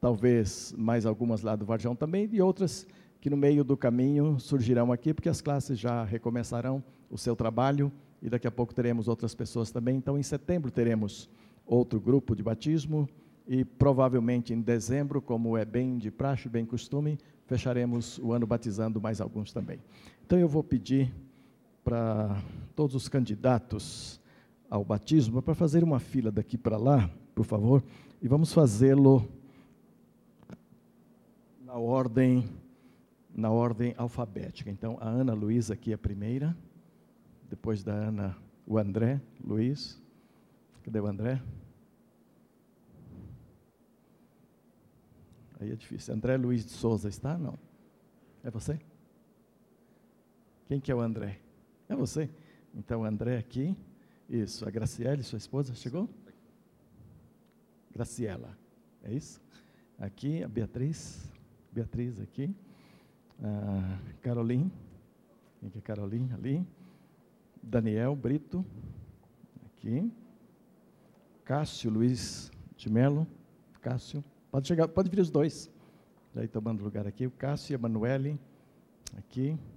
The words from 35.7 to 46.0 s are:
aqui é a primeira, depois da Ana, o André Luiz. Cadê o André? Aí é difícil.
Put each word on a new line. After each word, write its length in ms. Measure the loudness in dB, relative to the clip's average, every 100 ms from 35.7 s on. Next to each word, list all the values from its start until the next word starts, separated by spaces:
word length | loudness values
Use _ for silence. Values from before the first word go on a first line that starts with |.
aqui 160 | -4 -4
é 40 |
a 40 | -2
primeira, 580 | -4 -4 -4 -2 -2 -4 -10 -20 -20 _ _ _ _ -20 -16
depois 340 | -10 -4 -4
da 100 | -4
Ana, 440 | -4 -4 -4 -6 -8 -16 _
o 140 | -2 0
André 420 | 0 2 0 0 -6 -14
Luiz. 560 | -6 -2 0 -2 -8 -16 -20 _ _ _ _ _ _ -20
Cadê 160 | -6 -4
o 60 | -4
André? 360 | -4 -2 -4 -6 -14 -18 -20 _ _ _ _ _ _ _ _ _ _ _ -20 -20 -18 -18 -18 -20 -20 _ _ _ _ _ _ _ _ _ _ _ _ _ _ _ -20 -20 -20 -20 -12
Aí 140 | -8
é 40 | -8
difícil. 380 | -10 -14